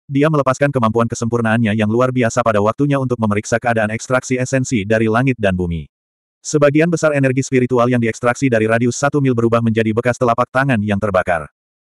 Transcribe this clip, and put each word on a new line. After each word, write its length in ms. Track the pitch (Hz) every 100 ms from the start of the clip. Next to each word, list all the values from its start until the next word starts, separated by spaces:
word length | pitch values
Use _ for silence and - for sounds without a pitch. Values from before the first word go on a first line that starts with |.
dia 240 | - 139 151
melepaskan 400 | 147 131 127 143
kemampuan 400 | 135 113 117 117
kesempurnaannya 640 | 120 113 117 113 113 110
yang 160 | 110 107
luar 240 | 120 127
biasa 320 | 127 113 127
pada 160 | 113 104
waktunya 400 | 107 - 143 139
untuk 160 | 127 117
memeriksa 400 | 110 101 - 113
keadaan 360 | 123 110 107
ekstraksi 440 | 113 - 127 - 127
esensi 480 | 127 131 127 113
dari 240 | 98 110 113
langit 280 | 110 135 120
dan 160 | 104 90
bumi. 320 | 87 82 71 _ _ _ _ _
Sebagian 480 | - 151 143 151 170
besar 240 | 165 156
energi 300 | 143 135 131
spiritual 480 | 123 127 123 123 120
yang 80 | 123
diekstraksi 480 | 113 - 120 120 139
dari 160 | 113
radius 320 | 110 117 123
satu 240 | - 143 147
mil 160 | 135
berubah 240 | 117 117 117
menjadi 320 | 117 110 110
bekas 240 | 107 120
telapak 320 | 120 120 117 120
tangan 320 | 131 139 113
yang 160 | 104
terbakar. 560 | 101 104 92 90 82 73 _ _ _ _